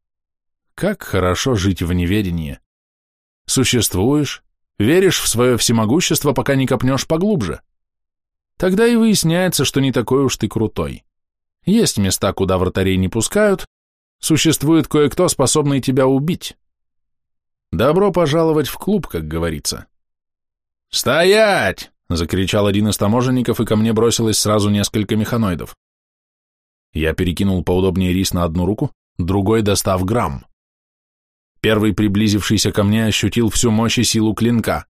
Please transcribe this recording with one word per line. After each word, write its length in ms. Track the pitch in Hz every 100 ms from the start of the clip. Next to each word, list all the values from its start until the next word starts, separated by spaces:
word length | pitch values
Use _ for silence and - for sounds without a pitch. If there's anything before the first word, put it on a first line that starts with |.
| _ _ _ _ _ _ _
Как 280 | - 180 208
хорошо 520 | - 98 90 90 135
жить 280 | 117 95 90
в 100 | 85
неведении. 680 | 90 87 104 95 85 76 69 _ _ _ _ _ _ _ _
Существуешь, 960 | - - 123 123 101 92 110 147 143 - _ _ _ -
веришь 420 | 104 170 190 -
в 80 | -
своё 300 | 113 123 123
всемогущество, 760 | - 117 107 147 - 156 147
пока 220 | 135 127
не 120 | 135 131
копнёшь 400 | 127 127 135 -
поглубже. 540 | 160 196 202 95 69 _ _ _ _ _ _ _ _ _ -
Тогда 300 | 185 190 233
и 100 | 233
выясняется, 680 | 226 202 160 170 185 - 135
что 140 | 143
не 120 | 135
такой 320 | 131 113 131
уж 140 | 135 -
ты 100 | 110
крутой. 560 | - 110 - 76 64 _ _ _ _ _ _ -
Есть 320 | 220 185 -
места, 340 | 98 - 101
куда 240 | - 95 92
вратарей 400 | 92 98 95 92
не 120 | 92
пускают, 580 | - - 202 214 190 - _ _ _ _ _
существует 680 | - 156 165 131 143 165 139
кое-кто, 400 | 151 147 - 180
способный 540 | - 127 156 143 139
тебя 240 | 123 131 131
убить. 500 | 135 151 175 - - _ _ _ _ _ _ _ _ _ _ _
Добро 400 | 80 - 170 202
пожаловать 560 | 185 160 160 160 156 139
в 100 | -
клуб, 280 | - 208 -
как 220 | - 78
говорится. 580 | 80 82 78 - - - _ _ _ _ _ _ _ _ _ _
«Стоять!» 1000 | - - 147 180 214 214 180 104 87 - _ -
закричал 580 | 82 85 92 95 107 104
один 220 | 98 107
из 100 | -
таможенников, 600 | 104 117 127 127 123 117
и 40 |
ко 120 | 113 107
мне 180 | 113
бросилось 440 | 110 117 110 113 104
сразу 300 | 107 107 104
несколько 480 | 104 101 110 104 107
механоидов. 580 | 107 120 107 82 57 - _ _ _ _ _ _ _ _ _ _ _
Я 220 | 80 78
перекинул 500 | 78 90 82 98 92
поудобнее 480 | 82 90 95 87 92
рис 220 | 90 95
на 100 | 92
одну 220 | 87 80 90
руку, 260 | 107 143 - _ -
другой 460 | 85 98 98 113
достав 420 | 104 98 - 95
грамм. 400 | 92 117 95 65 - _ _ _ _ _ _ _ _ _ _ _
Первый, 320 | 107 107 110
приблизившийся 760 | 98 107 98 107 101 - 104 107
ко 100 | 95
мне, 240 | 101 110 113
ощутил 420 | - 104 120 113
всю 220 | - 123
мощь 260 | 107 113 -
и 60 |
силу 300 | 110 113 110
клинка. 500 | 101 113 117 104 78 -